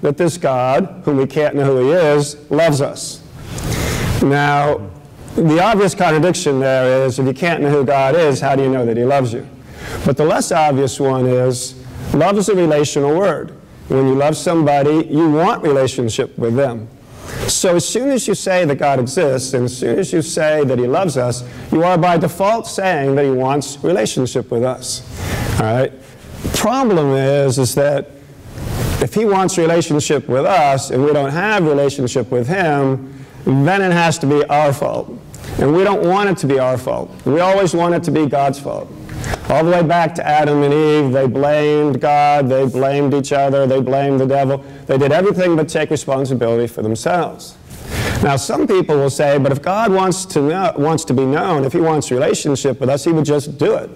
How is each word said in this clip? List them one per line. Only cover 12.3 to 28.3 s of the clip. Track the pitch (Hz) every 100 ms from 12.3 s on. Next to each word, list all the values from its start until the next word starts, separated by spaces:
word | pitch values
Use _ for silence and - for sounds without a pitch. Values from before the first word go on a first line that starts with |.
| 208
is | 196
a | 196
relational | 170 151 147 151 143 160
word. | 196 147 - - - - -
When | 135 135
you | 135
love | 143 151
somebody, | - 170 147 143 143 156 160
you | 147 165
want | 151 180 233
relationship | 180 139 131 - 120 - 127 -
with | 117 120
them. | 139 117 113 - - - - - -
So | - 190 175
as | -
soon | 226 269
as | 262 -
you |
say | 190 - 185
that | 170 135
God | 147 135
exists, | 123 190 156 131 120
and | 127 123
as | -
soon | - 117
as | 190
you | 175
say | - - 156 156
that | 139 127
he | 123
loves | 151 190 131
us, | 123 120 - - -
you | 160
are | 170 180
by | 175 170
default | 170 - 196 226 220
saying | - 190 165 139
that | 139
he | 143
wants | 127 127 139 131 -
relationship | 156 190 220 - 123 131 120
with | 120
us. | 127 - - - - - - - - -
All | 107
right? | 120 135 - - - - - -
Problem | - 214 254 262 180 147
is, | 135 135 143 139 127
is | 127
that | - 143 143 - - -